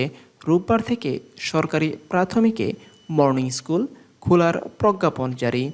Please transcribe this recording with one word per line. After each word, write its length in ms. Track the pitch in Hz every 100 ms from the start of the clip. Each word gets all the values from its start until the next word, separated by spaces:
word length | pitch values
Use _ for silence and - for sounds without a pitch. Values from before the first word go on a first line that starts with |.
| 135 - - _ -
রোববার 340 | 170 185 226 220
থেকে 220 | 240 143 131 - - -
সরকারি 380 | 160 160 156 156 - -
প্রাথমিকে 560 | 180 185 233 226 220 101 - - - - 156
মর্নিং 300 | 139 131 127 127
স্কুল 240 | - 165 269 - - _
খোলার 320 | - 175 170 170 - -
প্রজ্ঞাপন 500 | 214 190 175 139 131 127
জারি। 220 | 120 123 135